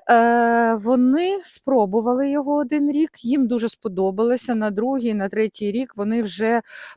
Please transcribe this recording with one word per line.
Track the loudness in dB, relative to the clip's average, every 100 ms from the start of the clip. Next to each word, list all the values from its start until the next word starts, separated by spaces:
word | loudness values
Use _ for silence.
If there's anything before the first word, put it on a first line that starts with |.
| 4
е, | 4 6 4 4 2 2
вони | 0 0 2 4 2 0 -2
спробували | -6 -10 0 2 2 0 0 0 0
його | -2 0 -2
один | 0 0 0
рік, | 0 -2 -4 -2
їм | 0 0
дуже | 0 -4
сподобалося. | -6 -8 -2 -2 0 0 0 -2 -2
На | -2
другий, | -2 -2 -2 -2
на | -2 -4
третій | -2 -4 -4 -4
рік | -4 -6 -6
вони | -4 -2
вже | -4 -2 0 0 -2 -14 -20